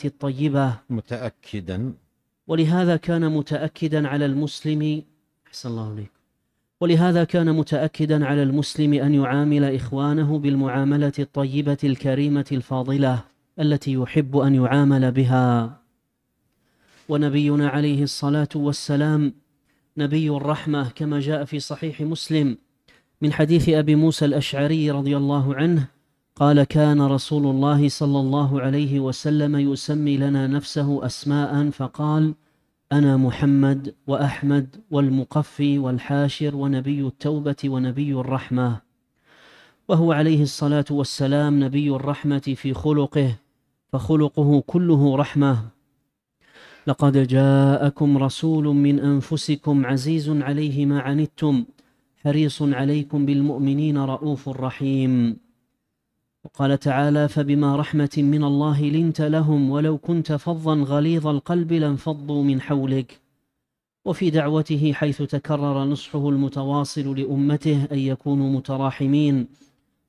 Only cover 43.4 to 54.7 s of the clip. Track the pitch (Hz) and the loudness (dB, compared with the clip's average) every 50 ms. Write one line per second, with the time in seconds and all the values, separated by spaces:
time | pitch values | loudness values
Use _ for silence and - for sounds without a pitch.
43.4 | _ _ _ _ _ _ _ _ _ _ - 123 - 101 156 151 151 143 - 156 | _ _ _ _ _ _ _ _ _ _ -6 -4 -2 0 2 2 2 0 0 2
44.4 | 147 143 147 139 - - - 175 180 170 160 139 143 143 135 139 143 - - 147 | 2 4 4 4 2 2 0 0 2 4 4 4 4 4 2 2 0 0 0 2
45.4 | 139 139 131 113 110 113 - _ _ _ _ _ _ _ _ _ _ _ _ _ | 2 2 2 0 -4 -8 -14 _ _ _ _ _ _ _ _ _ _ _ _ _
46.4 | _ _ - - - - - - - 143 131 - 147 139 135 139 135 123 127 131 | _ _ -20 -20 -20 -20 -20 -8 -4 -4 -2 2 2 2 4 4 2 2 2 4
47.4 | 139 139 139 139 139 135 139 143 143 139 - - 151 143 139 135 135 135 - - | 4 4 4 4 4 4 4 2 0 0 0 0 2 2 2 2 0 -2 -4 -2
48.4 | 160 160 160 156 147 147 143 143 143 143 143 143 139 143 143 139 135 - 160 147 | -2 0 0 0 0 2 2 2 4 4 2 2 2 2 0 0 0 -2 -6 -4
49.4 | - - 151 143 - 151 143 139 131 123 139 135 131 151 165 160 143 151 151 147 | -2 -2 -4 -2 0 0 0 2 2 0 -2 -2 -2 -2 -2 -2 -2 -2 -2 -2
50.4 | 131 139 143 147 151 147 135 143 143 139 143 143 127 135 143 151 151 147 _ - | -2 -2 -2 -2 -2 -2 -2 0 0 0 0 0 -2 -2 -2 -2 -2 -2 _ -2
51.4 | 156 147 139 123 117 - - _ _ _ _ _ _ _ _ _ - 147 143 151 | 0 0 0 0 -2 -4 -10 _ _ _ _ _ _ _ _ _ -2 0 0 2
52.4 | 156 143 - - 151 143 139 127 139 139 147 151 143 143 151 143 139 139 143 139 | 0 0 -2 -2 0 0 0 0 0 0 0 -2 -2 -2 -2 -2 0 2 2 2
53.4 | 139 147 135 131 139 139 139 147 156 156 143 143 139 131 131 - 151 151 143 131 | 0 0 0 0 0 0 0 0 0 0 0 0 -2 -2 -4 -4 -4 -4 -4 -4
54.4 | - 139 131 127 127 127 | -6 -8 -8 -6 -6 -6